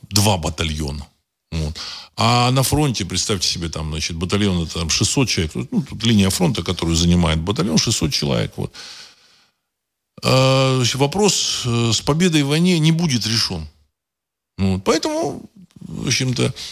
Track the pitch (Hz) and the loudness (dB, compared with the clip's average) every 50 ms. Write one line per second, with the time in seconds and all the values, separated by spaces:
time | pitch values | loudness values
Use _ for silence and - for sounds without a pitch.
0 | - - 101 101 101 107 98 85 78 82 78 - 85 80 78 76 78 69 71 73 | -10 0 0 2 4 4 2 2 -2 -4 -4 -2 -4 -4 -2 -4 -4 -6 -6 -8
1 | - - _ _ _ _ _ _ _ - 80 80 78 76 78 - - - - - | -10 -14 _ _ _ _ _ _ _ -8 -6 -4 -4 -4 -6 -8 -12 -14 -14 -16
2 | - - - - 107 117 120 120 123 127 131 135 127 - 143 147 151 139 104 - | -18 -14 -4 0 2 2 4 4 4 4 2 2 2 2 2 2 2 0 0 -2
3 | 98 85 92 87 - - 107 90 - - - 90 82 80 - 78 78 78 78 78 | -4 -4 -4 -4 -2 -2 -2 -2 -2 -4 -4 -4 -6 -6 -6 -6 -6 -6 -4 -4
4 | - - 85 82 92 85 101 101 104 98 90 87 82 76 - 90 85 78 - - | -4 -6 -4 -4 -4 -2 0 2 2 2 2 0 -2 -2 -4 -6 -4 -2 0 0
5 | 104 - - 143 131 - - - 85 78 - - 123 - 254 208 135 - 104 104 | 0 0 2 0 0 0 0 -2 -2 -2 -4 -6 -8 -2 -2 -4 -4 -4 -8 -2
6 | 110 120 113 101 95 95 - - 92 82 - - 82 - 90 - 87 82 82 80 | 0 2 4 4 4 4 2 2 0 0 0 -2 -4 -4 -4 -2 -2 0 2 2
7 | 85 85 87 87 85 80 78 80 80 95 104 - 175 226 240 170 - 120 110 - | 4 4 4 4 4 2 0 0 0 -2 -2 -2 -2 0 0 0 0 0 -2 -2
8 | 170 147 - - - 71 67 - - - - - - - - - - - - - | -2 -2 -2 -2 -2 -2 -2 -2 -2 -4 -6 -8 -10 -8 -10 -14 -18 -18 -18 -20
9 | - - - _ _ _ _ _ _ _ _ _ _ _ _ _ _ _ _ _ | -20 -20 -20 _ _ _ _ _ _ _ _ _ _ _ _ _ _ _ _ _
10 | _ _ _ - - - 127 131 131 131 135 135 135 131 131 131 120 110 - 123 | _ _ _ -6 -2 2 2 4 4 4 4 4 4 2 2 2 0 0 2 2
11 | 143 143 180 190 208 196 - - - - - - - 123 117 117 117 117 107 - | 0 0 2 4 4 4 4 2 0 -2 -4 -4 -2 -2 0 0 2 0 0 0
12 | - - 143 160 185 185 156 151 139 139 147 165 175 185 180 160 151 160 160 165 | 0 0 2 2 2 4 4 2 2 2 2 2 4 4 4 4 4 4 4 4
13 | 175 156 127 113 - - 117 113 - - 95 82 78 78 _ _ _ _ _ _ | 2 0 0 0 0 0 -2 -2 -2 -2 -4 -6 -8 -12 _ _ _ _ _ _
14 | _ _ _ _ _ _ _ _ _ _ - - 196 190 190 190 - - 285 330 | _ _ _ _ _ _ _ _ _ _ -4 -2 0 0 0 0 0 0 0 0
15 | - 320 302 320 339 - - - - - _ 202 180 _ _ - - - - - | 0 -2 -2 -2 -2 -4 -6 -8 -14 -18 _ -20 -20 _ _ -18 -16 -12 -10 -6
16 | - - - - 131 127 120 - - - - - - - | -2 -2 0 0 0 -2 0 0 -2 -2 -2 -6 -12 -14